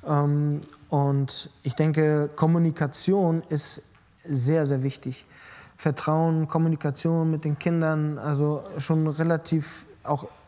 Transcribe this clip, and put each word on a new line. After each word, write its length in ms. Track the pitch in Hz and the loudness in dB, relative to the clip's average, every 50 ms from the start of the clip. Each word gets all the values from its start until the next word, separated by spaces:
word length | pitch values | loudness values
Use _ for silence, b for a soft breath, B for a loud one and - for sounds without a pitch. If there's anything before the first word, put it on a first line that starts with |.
| - | -2
Ähm, 540 | - 151 143 143 147 147 147 147 147 147 147 - - - - - - | 0 0 2 2 2 2 2 2 0 -2 -2 -6 -12 -18 -20 -10 -2
und 600 | - 143 143 139 139 139 139 131 - - - - - - - | 0 2 2 2 2 2 0 0 -2 -4 -4 -6 -12 -8 -8
ich 100 | 143 123 | -8 -2
denke, 560 | - 156 156 151 156 156 151 151 151 147 147 - | 0 0 2 4 4 4 4 4 2 0 -2 0
Kommunikation 1040 | - 160 160 165 170 170 165 151 - 156 139 - - - - 190 202 190 170 160 165 - - | 2 2 4 4 4 4 2 2 0 -2 -2 -2 -2 0 2 2 4 4 2 2 0 -2 -4
ist 340 | 160 147 - - - - - - - - _ _ _ _ _ | -4 -2 -2 -2 -4 -6 -8 -16 -20 -20 _ _ _ _ _
sehr, 400 | 170 151 135 120 131 160 165 151 | -4 -2 0 2 2 2 2 2
sehr 180 | 139 143 131 131 | 2 0 0 -2
wichtig. 420 | 139 135 - - 131 131 - - B B B B B B B B B B | -2 -4 -4 -10 -10 -10 -10 -16 B B B B B B B B B B
Vertrauen, 720 | _ - 156 143 - - - 156 160 165 165 160 160 160 143 | _ -2 -2 -2 0 -2 0 0 2 2 2 2 0 -2 0
Kommunikation 800 | - 160 165 165 165 147 - 151 135 - - 165 165 165 165 160 | 0 0 2 2 0 0 -2 -4 -4 -2 0 0 0 2 2 0
mit 140 | 156 151 156 | 0 -2 -2
den 140 | 156 147 - | -4 -4 -2
Kindern, 600 | - 170 170 170 165 156 156 156 151 151 151 135 | -2 -2 0 0 0 0 0 0 0 -2 -4 -4
also 460 | 104 147 147 139 147 147 147 147 - - 185 - | -4 -4 0 0 0 0 0 -2 -6 -10 -8 -8
schon 280 | 139 - 165 156 156 | -2 0 0 2 2
relativ 800 | 156 147 147 160 165 170 160 165 - 165 160 143 - - - - - - - _ | 0 0 0 0 0 0 0 0 -2 -2 -2 -2 -4 -12 -14 -16 -20 -20 -16 _
auch 240 | - 147 139 - - - - - | -4 -4 -4 -4 -10 -18 -20 -20